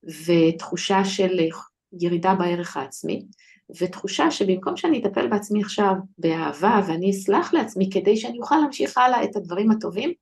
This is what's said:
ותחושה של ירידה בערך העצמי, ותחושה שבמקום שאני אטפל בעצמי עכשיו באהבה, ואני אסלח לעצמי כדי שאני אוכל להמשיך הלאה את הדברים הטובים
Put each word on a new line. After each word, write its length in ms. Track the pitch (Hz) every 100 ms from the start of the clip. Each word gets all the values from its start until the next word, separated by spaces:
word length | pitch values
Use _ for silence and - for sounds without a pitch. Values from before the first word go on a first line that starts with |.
ותחושה 1000 | - 156 160 170 165 165 - 175 - 196
של 340 | 196 - 185 180 165 165 - _ _ 180
ירידה 340 | 170 175 180
בערך 420 | 185 175 175 175 -
העצמי, 500 | 135 - 160 190 - _ _ _ _ -
ותחושה 500 | 180 185 190 190 302
שבמקום 460 | - 196 185 339 349
שאני 220 | 349 277
אטפל 300 | 208 - 233
בעצמי 340 | 214 208 214
עכשיו 320 | 202 - 202 190 190 _
באהבה, 640 | 165 165 156 147 190 226 196
ואני 220 | 165 185
אסלח 440 | 196 - 226 349
לעצמי 360 | 339 233 - 190
כדי 240 | 190 185 220
שאני 220 | 240 233
אוכל 180 | 233 311
להמשיך 420 | 294 - - -
הלאה 260 | 254 247
את 120 | 202 208
הדברים 340 | 170 175 220
הטובים 420 | 214 175 175 277 349